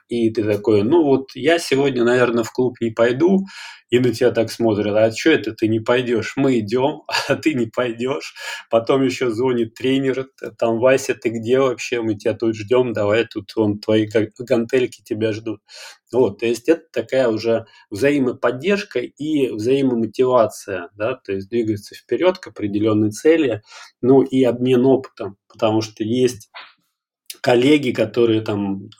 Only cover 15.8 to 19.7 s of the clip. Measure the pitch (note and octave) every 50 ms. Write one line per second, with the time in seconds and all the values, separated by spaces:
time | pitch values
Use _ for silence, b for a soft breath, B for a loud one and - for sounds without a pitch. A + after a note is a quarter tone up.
15.8 | B B B B B _ A2+ B2+ B2+ G2+ G2 - A#2 A#2 A#2+ - - - E3 -
16.8 | - _ - - - - C3+ C3 B2+ A#2 G#2+ G#2 A2 A#2 A2+ G#2+ - b b b
17.8 | b b G#2 G2+ C3 C#3+ D3 C#3+ B2+ B2 - - - B2 B2+ C3 C#3+ G3 G3+ G3
18.8 | - - - B2 - - _ - C#3+ D#3 D#3 C#3 C3 - - G#2+ G#2+ B2